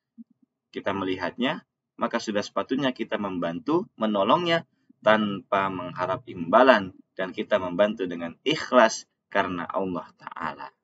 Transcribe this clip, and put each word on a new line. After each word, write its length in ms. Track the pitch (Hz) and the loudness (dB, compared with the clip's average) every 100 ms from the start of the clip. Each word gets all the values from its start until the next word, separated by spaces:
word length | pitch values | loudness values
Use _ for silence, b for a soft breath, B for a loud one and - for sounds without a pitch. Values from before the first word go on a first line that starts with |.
| _ - - _ _ _ _ | _ -20 -20 _ _ _ _
kita 160 | 92 101 | -8 -4
melihatnya, 720 | 98 95 92 85 - 127 185 - _ _ | -2 -2 -4 -6 -4 -4 -4 -10 _ _
maka 240 | - 117 120 | -6 -4 -4
sudah 240 | 113 104 | -4 -4
sepatutnya 480 | 101 - 98 135 135 | -4 -6 -4 -2 -2
kita 240 | 127 113 | -4 -6
membantu, 720 | 107 101 92 85 85 139 165 226 | -4 -4 -4 -4 -6 -2 -2 -2
menolongnya 720 | - 110 104 101 160 175 165 - _ _ _ 104 | -4 -2 2 2 2 2 -2 -4 _ _ _ 2
tanpa 640 | 107 107 98 - 98 98 | 4 2 -6 -4 -2 -2
mengharap 560 | 92 90 87 90 92 - | -4 -8 -6 -4 -4 -6
imbalan, 720 | 85 82 107 131 110 92 - _ | -10 2 6 8 8 4 -10 _
dan 160 | - 92 | -8 -6
kita 320 | 87 107 104 | -6 0 0
membantu 480 | 92 87 104 107 90 | 0 2 2 2 -4
dengan 240 | 85 85 - | -4 -8 -6
ikhlas 640 | - 156 - 127 113 - - _ _ | -4 -2 2 6 6 2 -10 _ _
karena 400 | 101 95 87 80 | -2 -2 -4 -4
Allah 400 | - 95 85 - _ | -4 -4 -4 -8 _
Ta'ala. 560 | - - 80 71 69 - | -16 -10 -8 -8 -14 -18